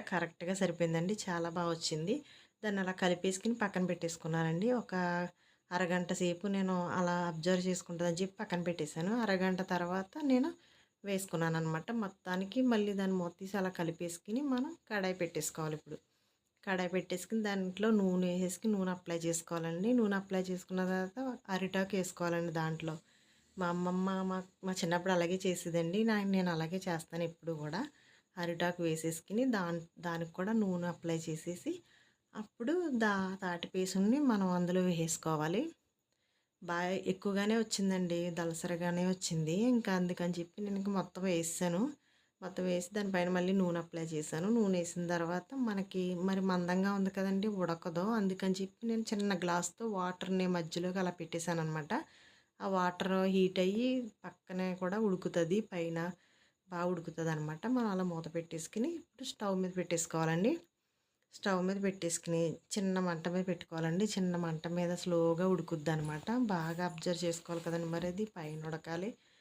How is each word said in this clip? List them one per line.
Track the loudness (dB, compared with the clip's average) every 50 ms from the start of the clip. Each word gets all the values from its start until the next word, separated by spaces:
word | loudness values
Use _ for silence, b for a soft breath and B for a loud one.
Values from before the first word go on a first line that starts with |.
| 0
కరెక్ట్గా | 0 0 -2 -2 -2 -6 -6 -4 -2 0
సరిపోయిందండి, | 2 2 0 2 2 2 2 2 2 2 0 -2 -2
చాలా | -2 -2 -2 -2 -2 -2
బాగా | -2 0 0 0
వచ్చింది. | 0 0 -2 -2 -2 -2 0 0 -2 -2 B B B B B B B -6
దాన్ని | -4 -2 0 0
అలా | 0 0 0
కలిపేసుకుని | 2 2 2 2 2 0 -2 -2 0 -2 -2 0
పక్కన | 0 0 0 0 0 0
పెట్టేసుకున్నానండి. | 0 0 -2 -4 -6 -6 -6 -4 -2 0 2 2 2 2 2 2 2 2
ఒక | 0 -2 -2 -2 -2 0 0 0 0 -2 -4 -6 b b b b b b -4
అరగంట | -2 0 0 2 2 0 0 0
సేపు | 0 0 2 0 0 0 -2 0
నేను | 0 2 2 2 2 2 0 0
అలా | 0 0 2 2 2 2 0
అబ్జర్వ్ | 0 -2 0 2 2 4 4 2
చేసుకుంటుందని | 0 0 -2 -4 -6 -4 0 0 0 2 0
చెప్పి | -2 -4 -4
పక్కన | -8 -6 -2 -2 0
పెట్టేశాను. | 0 0 0 -2 -2 -4 -2 -2 -2 0 0 0
అరగంట | 2 2 2 2 4 2 2 0 0 0
తర్వాత | 0 0 0 0 -2 -2 -4 -6 -6 -2 2
నేను | 4 4 4 4 2 -2 b b b b b b b b _ -4
వేసుకున్నాననమాట. | -2 -2 -2 -2 -2 -2 0 2 2 2 2 0 0 -2 -2 -2 -2 -2
మొత్తానికి | -2 -2 -4 -6 _ -6 -4 -2 -2 -2 -2 0 2
మళ్ళీ | 4 4 4 4 2 2
దాన్ని | 0 0 2 2 2 2
మూత | 0 -2 -4 -8
తీసి | -10 -4 -2
అలా | 0 0 0
కలిపేసుకుని | 0 -2 -2 -2 -2 -4 -4 -6 -6 -8 -8 -4 -4 -2 0
మనం | 0 0 0 0 -2 -6 -10 _
కడాయి | -4 -2 -2 0 0 0 0
పెట్టేసుకోవాలి. | -2 -2 -2 -4 -4 -4 -4 -4 -4 -4 -4
ఇప్పుడు | -6 -8 -12 -14 -14 _ _ _ _ _ _ _ _ _ _ _ _ -4
కడాయి | -2 -2 0 0 0
పెట్టేసుకుని | 0 -2 -2 -2 -4 -4 -4 -2 -2 0
దాంట్లో | 0 0 0 0 -2 -2 -2 0 2 4
నూనె | 4 6 4 4 4 4 2 2
వేసేసుకుని | 2 2 0 -2 -2 -2 0 0 2
నూనె | 2 2 0
అప్లై | -2 -4 -4 -4 -4 -2
చేసుకోవాలండి. | 0 0 0 -2 -2 -4 -4 -2 -2 -2 -2 0 2 4 4
నూనె | 4 4 4 2
అప్లై | 0 -2 0 -2 -2
చేసుకున్న | 0 -2 -4 -6 -6 -4 -2 0 0
తర్వాత | 2 0 0 -2 -2 -4 -6 -6 -6 -6 -6 -6 -2
అరిటాకు | -2 -2 0 0 0 0 0 0 0
వేసుకోవాలండి | 0 -2 -2 -4 -2 -2 0 0 0 0 0
దాంట్లో. | 0 0 0 0 -2 -4 -4 -6 -6 -6 b b b b b b b b b b b
మా | -2 -2 0
అమ్మమ్మ, | 0 0 0 0 2 2 2 0 0 0
మా, | -2 -2 -2 -4 -6 -8 _ -8
మా | -6 -4
చిన్నప్పుడు | -4 -2 0 2 2 2 2 4 4
అలాగే | 4 4 2 0 0
చేసేదండి. | 0 0 0 0 -2 -2 0 0 0 2 2 2 2
నా, | 4 2 2 2 2
నేను | 4 4 4 2
అలాగే | 2 0 -2 -2 -4 -4
చేస్తాను | -2 -2 -2 -4 -4 -6 -4 -2 -2
ఎప్పుడు | -4 -4 _ -6 -6 -4
కూడా. | -4 -4 -4 -4 -4 -4 -6 b b b b b b b b -8
అరిటాకు | -6 -4 -2 0 0 0 0 0 0
వేసేసుకుని | 0 0 0 0 -2 -4 -4 -4 -6 -4 -2 0 2 2
దాన్-, | 2 2 0 0 -2 -4 -6 -10 _ -8
దానికి | -6 -4 -4 -4 -6 -6
కూడా | -4 -4 -2 0 2
నూనె | 2 2 2 0 0 -2 -2
అప్లై | -4 -4 -2 -2 -2 -2
చేసేసి | -2 -4 -6 -6 -6 -8 -8 -6 -6 -6 -6 -6 b b b b b b b b b _ -12
అప్పుడు | -12 -12 -12 _ -6 -2 0 0 0 0 0 0
దా-, | 2 2 2 2 2 0 -2 -4
తాటి | -4 -4 -4 -4 -4 -6 -4
పీసుని | -2 -2 0 0 2 2 4 4 4 4
మనం | 4 4 4 4 2 2
అందులో | 2 2 2 2 2 2
వేసేసుకోవాలి. | 4 2 2 2 0 -2 -2 -2 -2 0 0 0 0 0 0 0 -2 -2 -6 _ _ _ _ _ _ _ _ _ _ _ _ _ _ _ _ -12
బాగా | -6 -4 -2 0 0 0 0 0 0 -2
ఎక్కువగానే | -2 -2 0 0 0 2 2 4 4
వచ్చిందండి, | 2 2 0 0 0 2 2 2 2 2 0 0 0 0 -2
దళసరిగానే | -2 -2 -2 -2 -2 -4 -4 -4 -2 0 0 0 2 2 2
వచ్చింది. | 2 0 0 -2 -2 0 0 0 0 2 2 4 4
ఇంకా | 4 2 2 2 2
అందుకని | 2 2 0 0 0 -2 -2 -2
చెప్పి | -2 -6 -8 -6 -6
నేను | -4 -4 -2 -2
ఇంక | -2 0
మొత్తం | 0 -2 -2 -4 -4 -4
వేసేసాను. | 0 2 2 2 0 -2 -2 -2 0 0 2 2 0 0 -2 b b b b b b b b -12
మొత్తం | -12 -10 -6 -2 0
వేసి | 0 0 0 -2 -4
దానిపైన | -4 -4 -2 0 2 2 2 2
మళ్ళీ | 2 2 2 4
నూనె | 4 4 4 4 2 0
అప్లై | -4 -4 -6 -6 -6
చేశాను. | -4 -4 -4 -4 -2 -2 -2 0 2
నూనె | 4 4 4 4 4 2
వేసిన | 0 -2 -4 -4 -2
తర్వాత | 0 0 0 0 0 -2 -4 -4 -4 -4 -2
మనకి | 0 0 0 -2 -2 -2 -2 -2 -2 0 0 0
మరి | 0 0 2 2 2
మందంగా | 2 2 2 2 2 2 2 2 2 2
ఉంది | 2 0 0
కదండి, | 0 0 0 0 0 0 0 0 0
ఉడకదు. | 0 0 0 0 -2 -4 -4 -2 0 0 2
అందుకని | 2 2 2 0 0 0 0 0 0 0
చెప్పి | -2 -6 -8 -6 -4
నేను | -2 0 0 0 -2
చిన్న | -2 0 2 2 2 2
గ్లాస్తో | 2 2 2 2 0 -2 -6 -6 -6 -4
వాటర్ని | -2 -2 -2 -2 -4 -4 -2 0 2 2 2 2
మధ్యలోకి | 2 0 0 -2 -4 -2 -2 -2 0 0
అలా | 0 0 -2 -4
పెట్టేశాను | -8 -6 -6 -4 -2 0 0 0
అనమాట. | 0 -2 -2 -4 -2 -2 -2 -2 -4 B B B B B B B B B B -6
ఆ | -2 0
వాటర్ | 2 2 2 2 0 0 0 2 2 4 4 4
హీట్ | 6 6 4 4 4 2
అయ్యి | 2 2 2 2 2 2 2 0 -2 -6 -10 _
పక్కనే | -16 -16 -16 _ _ -8 -4 -2 -2 -2 -2
కూడా | -2 -2 -2 0 2
ఉడుకుతుంది, | 2 2 2 0 0 0 0 2 2 2 2 0 0
పైన | -2 -4 -4 -4 -2 -2 -2 -4 -4 -6 b b b b b b b b b _ -8
బాగా | -4 -2 0 0
ఉడుకుతుంది | 0 -2 -4 -8 -4 -2 -2 0
అనమాట. | 0 -2 -2 -4 -6 -4 -2 0
మనం | 0 2 2 2
అలా | 0 0 0
మూత | 0 -2 -4 -6 -4 -6
పెట్టేసుకుని | -6 -6 -6 -8 -8 -8 -6 -4 -2 -2 -2 -2
ఇప్పుడు | -6 -10 _ _ -12 -10 -10
స్టవ్ | -8 -4 -2 0 0 0
మీద | 0 -2 -2
పెట్టేసుకోవాలండి. | -2 -2 0 0 -2 -2 0 0 0 2 2 2 4 4 2 2 0 -4 _ _ _ _ _ _ _ _ _ _ _ _ _ -12
స్టవ్ | -6 -2 0 0 2
మీద | 2 0 0 0
పెట్టేసుకుని | 0 -2 -2 -2 -4 -4 -4 -4 -2 -2 0 2 2 0 -2 -4 _ -6
చిన్న | -4 -2 0 0 2 2
మంట | 2 0 -2 -2 -2 -2
మీద | -2 -2 0
పెట్టుకోవాలండి. | -2 -2 -4 -6 -8 -4 -2 0 0 2 2 0
చిన్న | 0 0 0 0 0 0
మంట | 0 0 -2 -2 -4 -4 -2
మీద | -2 0 0 0 -2
స్లోగా | -2 -2 0 2 4 4 4 4 4 4 4
ఉడుకుద్ది | 2 2 0 -2 -4 -2 0 0
అనమాట. | 0 0 0 -2 -4 -6 -4 -2 0 2 2 2
బాగా | 0 0 0 -2 -2 -2 -2
అబ్జర్వ్ | -4 -4 -2 -2 -2 0 0
చేసుకోవాలి | 0 -2 -2 -2 -4 -6 -6 -4 -4
కదండి, | -2 -2 -2 -2 -2
మరి | -2 -2 -2
అది | -2 -2 -4 -4 -6 -6
పైన | -8 -8 -8 -8 -8 -6
ఉడకాలి, | -6 -6 -6 -6 -6 -4 -4 -4 -6 -8 b b b b b